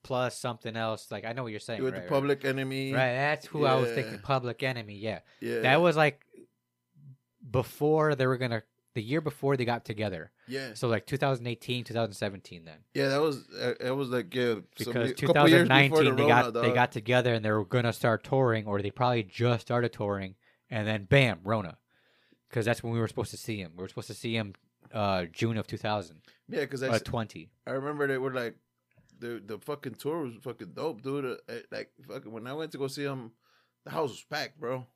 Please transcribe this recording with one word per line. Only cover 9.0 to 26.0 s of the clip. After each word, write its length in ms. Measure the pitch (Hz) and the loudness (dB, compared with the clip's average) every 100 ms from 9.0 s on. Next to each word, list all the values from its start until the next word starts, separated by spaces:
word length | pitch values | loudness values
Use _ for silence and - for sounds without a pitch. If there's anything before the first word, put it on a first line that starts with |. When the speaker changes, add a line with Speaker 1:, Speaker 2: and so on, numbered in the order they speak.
Speaker 1:
year 200 | 107 156 | -2 -2
before 340 | 151 139 139 135 | -2 -2 0 2
they 80 | 120 | 0
got 200 | 120 - | -2 -4
together. 460 | 107 104 87 78 _ - | -4 -4 -4 -12 _ -10
Speaker 2:
Yeah. 260 | 135 131 | -8 -8
Speaker 1:
So, 140 | 107 123 | -4 0
like, 180 | 110 - | 0 0
two 120 | 139 | 0
thousand 300 | 143 127 120 | 0 0 -4
eighteen, 360 | 117 - 123 | -6 -4 -6
two 100 | 113 | -4
thousand 200 | 113 110 | -2 -2
seventeen 520 | 98 104 95 - 87 80 | -2 -6 -6 -16 -18 -18
then. 140 | 78 _ | -20 _
Speaker 2:
Yeah, 140 | - 139 | 0 2
that 120 | 139 | 2
was, 260 | 156 135 - | 0 -2 -10
uh, 240 | 95 123 - | -4 -4 -2
it 120 | 123 | -4
was, 180 | 135 131 | -2 -2
like, 240 | 123 92 | -2 -2
yeah, 220 | 127 120 107 90 - | 0 0 0 -6 -8
some 160 | 113 | -4
Speaker 1:
Because 280 | 120 127 123 | 0 -2 0
Speaker 2:
ye-, 60 | 135 | 4
couple 200 | 147 147 | 6 8
years 180 | 170 170 | 8 8
before 0 | |
the 0 | |
Speaker 1:
two 0 | |
thousand 0 | |
nineteen, 480 | 135 139 156 156 120 | 8 8 6 6 6
they 80 | |
Speaker 2:
Rona, 40 | 143 | 6
Speaker 1:
got, 260 | 123 123 | 6 6
they 140 | 113 120 | 2 2
Speaker 2:
dog. 80 | 123 | 4
Speaker 1:
got 160 | 123 | 2
together 420 | 120 107 123 123 | 0 2 4 4
and 100 | 113 | 2
they 80 | 107 | 2
were 140 | 107 95 | 0 2
gonna 280 | 123 117 | 0 0
start 300 | - 120 110 | 2 2 2
touring, 420 | - 135 127 110 107 | 2 2 4 2 0
or 140 | 101 | -2
they 100 | 101 | -2
probably 320 | - 123 120 | 0 2 2
just 380 | 98 - 120 120 | -2 0 2 2
started 320 | - 120 120 | 0 0 0
touring, 420 | - 104 101 95 95 _ _ _ | -2 -2 -2 -6 -12 _ _ _
and 180 | 113 107 | -4 -2
then 180 | 107 98 | -2 4
bam, 340 | 139 127 87 | 4 4 0
Rona. 340 | 95 113 90 - _ _ _ _ _ _ _ | -2 -2 -2 -12 _ _ _ _ _ _ _
'Cause 160 | 123 110 | -2 0
that's 180 | 123 | 0
when 80 | 117 | 0
we 80 | 117 | 0
were 80 | 110 | 0
supposed 240 | - 110 | -2 -6
to 60 | - | -6
see 200 | - 107 | -8 -8
him. 140 | 87 85 | -8 -10
We 40 | |
were 60 | 95 | -10
supposed 200 | - - | -10 -12
to 60 | |
see 220 | 104 117 113 | -8 -4 -2
him, 180 | 104 92 _ _ - | -4 -10 _ _ -8
uh, 320 | 113 101 95 85 | -2 2 2 -2
June 260 | - 117 110 | -2 0 0
of 100 | - | -4
two 100 | 107 | -6
thousand. 440 | 110 107 | -2 -4